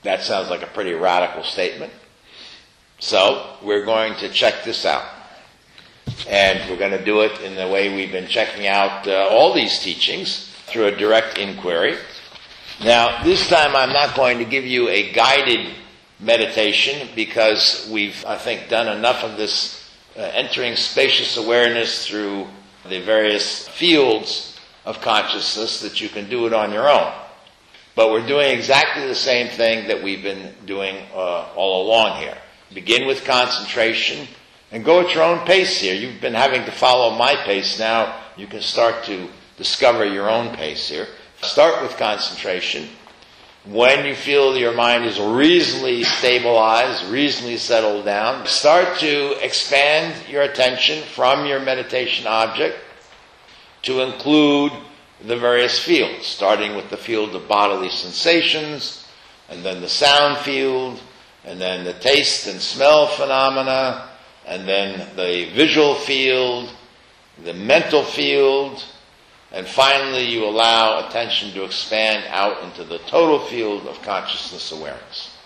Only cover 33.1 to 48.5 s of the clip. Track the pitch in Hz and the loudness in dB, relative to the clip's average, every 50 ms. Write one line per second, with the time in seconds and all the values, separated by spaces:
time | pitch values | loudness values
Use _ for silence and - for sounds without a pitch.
33.1 | 135 135 - - 131 123 123 120 - - 107 101 - - 113 113 110 - - - | -2 -4 0 0 2 2 2 0 -2 -6 -6 -6 -2 0 0 0 0 0 -2 -4
34.1 | - 151 147 - - - - _ _ _ _ _ - 113 110 143 160 175 175 175 | -4 -6 -12 -16 -18 -20 -20 _ _ _ _ _ -12 -6 2 4 6 6 6 4
35.1 | - 160 160 165 175 165 - - 185 190 190 185 - - - 95 92 98 110 127 | 2 2 4 2 2 0 2 2 4 4 4 2 -2 -2 -2 -2 -2 -2 -4 -8
36.1 | 120 101 - 131 117 110 131 139 131 127 107 104 107 - - 131 127 127 123 113 | -10 -6 -6 -4 0 2 2 2 2 0 -4 -6 -4 2 4 4 6 6 4 2
37.1 | 110 113 120 131 143 131 - - 101 98 95 - - - 110 110 113 113 110 95 | 2 2 2 2 2 0 0 -2 -2 -2 0 -4 -4 -2 -2 0 2 2 0 -2
38.1 | - - - - - - 98 101 98 107 101 - - - 120 117 113 - - - | -4 -12 -16 -20 -18 -18 -18 -14 -12 -8 -8 -4 0 2 2 2 2 0 -6 -8
39.1 | 104 92 90 87 - - - _ _ - 95 - - - - 127 120 117 110 101 | -8 -8 -10 -12 -16 -20 -20 _ _ -8 -4 -4 -2 2 4 4 4 4 2 0
40.1 | 98 98 101 104 110 117 120 117 117 - 80 78 73 76 - - 73 76 101 - | 0 -2 0 0 0 0 0 -4 -8 -8 -8 -8 -8 -8 -8 -8 -8 -8 -8 -10
41.1 | - - - - _ - - - - - 147 165 - - - 120 - - 127 110 | -12 -20 -20 -20 _ -10 -8 -4 4 6 6 6 6 2 -2 -6 -6 -4 -2 -2
42.1 | 107 101 - - - - - 104 92 92 87 - - - 78 - - - - - | -2 -2 -4 -8 -8 -8 -6 -4 -4 -4 -4 -4 -6 -6 -8 -12 -16 -20 -20 -20
43.1 | - - - _ - - - - - _ _ 101 101 107 117 127 139 143 143 143 | -20 -20 -20 _ -20 -20 -20 -20 -20 _ _ -6 0 4 6 6 6 4 2 -4
44.1 | 139 - - 143 143 143 139 135 131 131 120 117 117 120 117 117 120 120 117 117 | -6 -6 -4 2 4 6 6 6 4 4 2 0 2 2 4 4 4 2 2 0
45.1 | 104 98 104 104 110 123 143 156 175 175 156 131 120 135 135 131 123 117 117 - | -2 -2 0 0 2 4 6 6 6 6 4 2 -2 -4 -2 -2 -2 0 0 -2
46.1 | - - - 127 123 123 120 120 120 113 110 110 110 117 123 131 - - - 92 | -2 0 2 2 2 4 2 4 4 4 6 6 4 4 2 2 0 -4 -6 -4
47.1 | 107 131 147 143 127 - 117 120 120 110 - - 120 113 110 107 104 104 101 104 | -2 0 0 0 -2 -4 -6 -6 -6 -6 -2 2 2 2 2 2 0 -2 -2 -2
48.1 | 101 101 107 113 131 135 - - | -2 0 0 -2 -2 -4 -4 -4